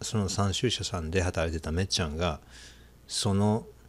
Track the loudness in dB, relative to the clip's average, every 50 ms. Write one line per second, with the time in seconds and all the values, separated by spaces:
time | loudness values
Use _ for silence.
0 | -8 -2 0 0 0 0 2 2 2 2 2 2 0 0 0 0 -4 -4 -4 -4
1 | -4 0 2 2 2 2 0 0 -2 0 -2 -4 -4 -2 0 0 0 0 0 0
2 | 0 -2 -2 0 0 0 -2 -4 -8 -18 -20 -20 -20 -20 -20 -20 -20 -20 -20 -20
3 | -14 -8 -4 -2 2 2 4 4 4 4 4 2 -2 -6 -18 -20 -20